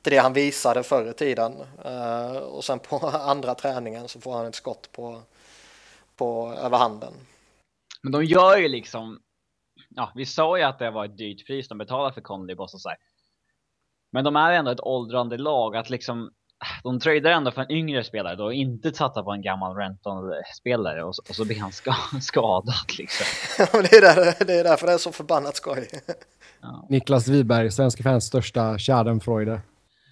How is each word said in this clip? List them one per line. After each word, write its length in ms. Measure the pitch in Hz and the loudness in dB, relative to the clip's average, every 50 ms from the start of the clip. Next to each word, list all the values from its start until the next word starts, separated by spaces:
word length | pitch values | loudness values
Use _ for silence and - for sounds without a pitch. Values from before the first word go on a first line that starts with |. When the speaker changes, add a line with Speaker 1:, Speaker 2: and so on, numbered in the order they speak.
Speaker 1:
det 160 | - 156 143 | 2 6 6
han 160 | 135 127 131 127 | 6 6 6 4
visade 500 | 139 143 143 139 - - 131 117 127 123 | 2 0 0 -2 0 0 0 0 0 0
förr 260 | - 147 127 110 113 | 0 0 0 0 -4
i 40 | 113 | -6
tiden. 400 | - 151 139 123 113 113 113 - 143 139 131 139 - - | -4 -4 -4 -2 -2 -4 -4 -6 -12 -20 -20 -20 -16 -14
Eh, 520 | 131 127 123 120 117 117 117 120 123 131 | -14 -12 -8 -8 -6 -6 -6 -6 -8 -10
och 260 | 135 139 131 135 143 - | -10 -12 -12 -12 -10 -6
sen 160 | - 131 120 | -6 -6 -8
på 180 | - - 147 | -6 -8 -6
<laughs> 160 | 135 165 147 139 | -6 -4 -4 -4
andra 420 | 156 139 139 139 143 131 123 123 | -4 0 0 -2 0 0 -6 -6
träningen 520 | - - 139 131 127 120 113 110 117 120 | -4 -4 -4 -4 -4 -8 -10 -12 -12 -14
så 120 | 120 - 123 | -16 -18 -14
får 120 | - 131 123 | -12 -8 -8
han 120 | 117 117 | -6 -8
ett 100 | 117 110 | -8 -10
skott 360 | - _ 131 113 _ - _ | -10 _ -10 -12 _ -16 _
på, 300 | - - 120 120 117 113 113 _ _ _ _ - - - - - - - _ - - _ _ _ _ | -16 -14 -14 -14 -14 -18 -20 _ _ _ _ -20 -20 -20 -20 -20 -20 -20 _ -20 -20 _ _ _ _
på, 380 | - 127 120 117 113 117 117 - | -4 -4 -2 -2 -4 -6 -6 -8
över 200 | - - 123 123 | -8 -2 0 2
handen. 360 | 120 123 113 107 107 - - - - - _ _ _ _ _ _ _ _ _ _ _ _ _ - _ - | 4 2 2 0 -8 -14 -16 -18 -20 -20 _ _ _ _ _ _ _ _ _ _ _ _ _ -20 _ -8
Speaker 2:
Men 80 | 135 | -4
de 120 | 135 147 160 | -2 -2 2
gör 320 | 156 170 180 185 185 196 | 4 6 6 8 8 6
ju 100 | 202 175 | 6 4
liksom, 520 | 147 131 117 107 - - 117 113 113 107 _ _ _ _ _ _ _ _ _ _ _ _ _ _ _ | 0 -2 -4 -10 -10 -12 -12 -12 -12 -18 _ _ _ _ _ _ _ _ _ _ _ _ _ _ _
ja, 220 | - 127 117 107 _ | -8 -8 -8 -8 _
vi 100 | 123 135 | -12 -10
sa 320 | 131 - - 160 160 180 | -6 0 0 0 2 2
ju 60 | 185 156 | 2 0
att 160 | 139 131 - | 0 -2 -4
det 120 | 123 113 | -8 -6
var 140 | 110 110 104 | -6 -6 -8
ett 120 | 104 104 | -8 -10
dyrt 300 | 98 107 104 101 98 _ | -12 -12 -12 -12 -14 _
pris 200 | - 135 139 127 | -10 -10 -10 -10
de 100 | - - | -10 -12
betalar 340 | 104 107 107 127 131 143 135 | -14 -10 -6 -4 -4 -4 -4
för 100 | 127 - | -6 -10
Conley, 340 | - - 101 98 92 90 92 | -14 -14 -14 -12 -12 -12 -12
bara 120 | 92 98 | -12 -12
så 220 | 92 - - - 90 | -14 -14 -16 -14 -14
här. 80 | 80 _ _ _ _ _ _ _ _ _ _ _ _ _ _ _ _ _ _ _ _ _ _ _ | -14 _ _ _ _ _ _ _ _ _ _ _ _ _ _ _ _ _ _ _ _ _ _ _
Men 120 | - 127 135 | -4 -2 -2
de 120 | 147 147 | 2 2
är 160 | 147 156 170 175 | 4 4 4 4
ändå 180 | 170 147 127 | 2 0 0
ett 80 | 123 - - | -4 -4 -4
åldrande 540 | 123 131 127 117 113 120 127 120 117 120 | -4 -4 -4 -4 -4 -2 -4 -2 -2 -6
lag, 380 | 120 139 151 151 127 113 110 104 | -6 -4 -2 0 0 0 0 -2
att 140 | 113 113 - | -6 -6 -6
liksom, 420 | 127 120 - - 120 117 113 - _ _ _ _ _ _ - - - - _ | -8 -8 -6 -8 -8 -8 -10 -12 _ _ _ _ _ _ -14 -14 -14 -10 _
de 160 | 127 127 123 | -6 -6 -2
tradar 320 | - 160 151 151 139 160 | 0 2 2 4 4 4
ändå 200 | 175 160 143 - | 2 2 0 -2
för 100 | - 135 | -4 -4
en 100 | 131 - | -6 -4
yngre 320 | 151 160 160 156 143 127 110 | -4 -4 -4 -2 -4 -4 -6
spelare 320 | - - 107 95 87 87 | -4 -8 -8 -6 -6 -6
då, 80 | 95 104 | -6 -6
och 100 | 107 123 | -6 -4
inte 400 | 143 135 131 120 107 - 160 - | -4 -4 -4 -6 -6 -6 -8 -4
satsa 300 | - 151 127 - 110 92 | -2 -4 -2 -2 -6 -6
på 80 | 101 | -6
en 100 | 101 101 | -8 -6
gammal 340 | 98 98 95 95 95 92 92 | -6 -6 -6 -4 -6 -8 -6
Renton-spelare 1300 | 101 101 95 98 98 _ 101 98 92 92 95 80 73 85 - - - _ 123 123 117 101 82 76 82 82 | -6 -8 -8 -10 -10 _ -10 -10 -8 -8 -8 -10 -10 -10 -14 -18 -10 _ -2 -2 -2 -2 -4 -6 -6 -8
och 120 | 87 95 | -10 -12
så, 60 | - _ - | -14 _ -14
och 60 | 92 | -8
så 100 | 98 110 | -8 -6
blir 140 | 104 113 104 | -6 -6 -8
han 120 | 101 95 | -8 -12
ska-, 220 | 95 - - 131 127 - - | -12 -10 -4 -4 -4 -2 -4
<laughs> 140 | - 147 135 | -6 -8 -8
skadad, 520 | 135 - - 139 117 110 92 92 95 120 127 - - - - | -8 -2 0 0 2 2 0 0 0 -2 -6 -6 -6 -8 -10
liksom. 280 | - - - - - - - - - - - - | -10 -10 -8 -6 -4 -4 -4 -4 -6 -8 -8 0
Speaker 1:
<laughs> 80 | - 202 | 0 2
Ja, 20 | 165 - | 4 4
men 80 | 220 185 | 2 8
det 140 | 175 220 | 10 12
är 40 | 220 | 12
där, 440 | 196 180 156 165 175 170 165 - 196 | 12 12 10 10 6 4 4 2 0
det 80 | 180 180 | 2 2
är 100 | 170 170 | 4 6
därför 240 | 170 160 - 170 | 6 4 4 4
det 60 | 175 180 | 2 2
är 40 | |
så 140 | 165 - 175 | 2 0 -6
förbannat 440 | 156 - 156 147 170 147 147 147 139 | -8 -10 -2 0 0 0 0 -4 -8
skoj. 320 | - - - 139 131 120 101 - 143 _ - 165 - - _ _ _ - - _ _ | -8 -8 -6 -6 -6 -8 -10 -14 -14 _ -12 -12 -12 -14 _ _ _ -20 -20 _ _
Speaker 2:
Ja. 240 | - - - - - - | -18 -16 -16 -16 -4 0
Speaker 3:
Niklas 380 | 135 131 - - 139 127 110 | 2 2 4 4 2 2 4
Wiberg, 440 | 127 139 143 127 110 120 117 113 110 | 6 4 4 6 6 4 4 2 2
svenska 320 | 104 - 135 127 113 - 117 | 2 2 2 2 2 0 0
fans 220 | 135 131 117 - | 2 2 2 0
största 520 | - - 127 120 - - 123 113 110 110 107 | 0 -2 -2 -2 0 -2 -2 0 0 -2 -2
Schadenfreude. 840 | - - 131 120 113 117 117 110 - 120 117 107 107 110 113 98 - _ _ _ _ _ _ _ _ _ | 0 2 4 4 4 2 0 -2 -2 -2 -2 -2 -2 -4 -4 -8 -10 _ _ _ _ _ _ _ _ _